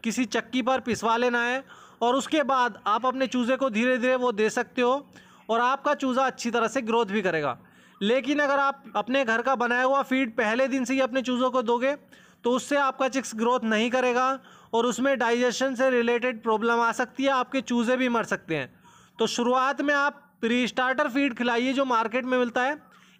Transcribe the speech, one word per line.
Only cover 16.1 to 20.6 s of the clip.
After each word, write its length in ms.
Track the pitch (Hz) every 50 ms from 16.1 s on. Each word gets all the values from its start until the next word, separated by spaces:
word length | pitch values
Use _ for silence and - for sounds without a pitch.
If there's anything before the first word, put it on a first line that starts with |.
| 240 240 220 254 240 220 -
प्रॉब्लम 360 | 226 220 214 214 233 233 233
आ 120 | 233 226 226
सकती 300 | - 254 240 - - 262
है, 60 | 269
आपके 320 | 269 254 247 - - 269 -
चूज़े 340 | - 247 240 233 220 254
भी 120 | 254 262 247
मर 140 | 240 226 208
सकते 300 | - 202 - - - 160
हैं। 180 | 147 131 123 - _ _ - - - - _ _ -
तो 80 | 226 -
शुरुआत 520 | - - 240 247 247 262 254 269 277 277
में 120 | 294 294 294
आप 280 | 285 277 294 285 - - _ _ _
प्री 260 | - 226 233 247